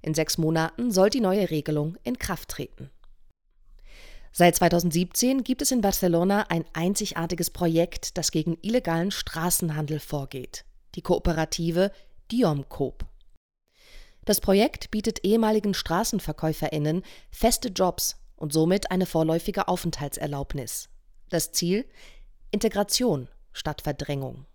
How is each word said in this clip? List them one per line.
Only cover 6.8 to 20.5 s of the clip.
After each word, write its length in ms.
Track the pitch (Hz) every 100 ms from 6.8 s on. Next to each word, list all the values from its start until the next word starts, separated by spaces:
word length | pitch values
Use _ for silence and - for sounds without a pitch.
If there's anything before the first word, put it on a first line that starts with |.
| 170 202 208 - 170 175 170
Projekt, 680 | - 175 165 170 - - -
das 140 | 160
gegen 260 | 165 156 165
illegalen 500 | 196 247 175 165 185
Straßenhandel 880 | - - 165 175 170 170 151 147 151
vorgeht. 640 | - 147 135 135 127 - - - _
Die 80 | -
Kooperative 920 | - 175 - 165 156 - 170 165 196 - - - -
Diomcoop. 720 | 233 208 143 - - 135 - - - - - _ _ _ _ - - - _
Das 160 | - 202
Projekt 500 | - 196 247 - -
bietet 360 | 214 220 - 196
ehemaligen 480 | 226 220 220 208
StraßenverkäuferInnen 1300 | 190 - 165 226 202 - 151 160 151 156 156 151 170 - - -
feste 400 | - 226 226 247
Jobs 520 | 185 185 - - - - -
und 160 | 156
somit 360 | 160 160 196 -
eine 180 | 185 185
vorläufige 600 | 165 160 165 - 202 -
Aufenthaltserlaubnis. 1200 | 180 170 - 143 - 143 143 139